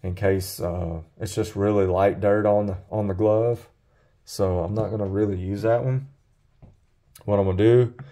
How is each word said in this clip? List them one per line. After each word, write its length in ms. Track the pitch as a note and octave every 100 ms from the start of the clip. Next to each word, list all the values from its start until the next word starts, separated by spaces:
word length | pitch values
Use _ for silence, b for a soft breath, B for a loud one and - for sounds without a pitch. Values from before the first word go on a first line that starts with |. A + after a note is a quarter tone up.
in 140 | F#2 F2+
case, 420 | G2+ F#2+ F#2 -
uh, 420 | F2 F2 F2 E2 D#2+ _
it's 120 | F2+
just 220 | - G#2+
really 320 | G2 G2+ G#2 F#2+
light 340 | F2+ G2+ F2+
dirt 240 | G2+ G#2
on 220 | G#2+ G#2 G#2
the, 100 | F#2 -
on 160 | G#2+ G#2
the 80 |
glove. 540 | F#2 G#2+ G#2+ A#2 A#2+ - _ _ _ _ _
So 340 | - - G2 F2+
I'm 160 | E2+
not 160 | G#2 A2
gonna 160 | G#2+ G2+
really 320 | G2 G#2+ F#2+
use 240 | F#2 G2+
that 220 | G#2+ A#2
one. 240 | C3 C3 C3+ _ _ _ _ _ - _ _ _ _ -
What 140 | - G2+
I'm 60 |
gonna 120 | G2 F#2
do, 380 | A2 B2 A#2+ - B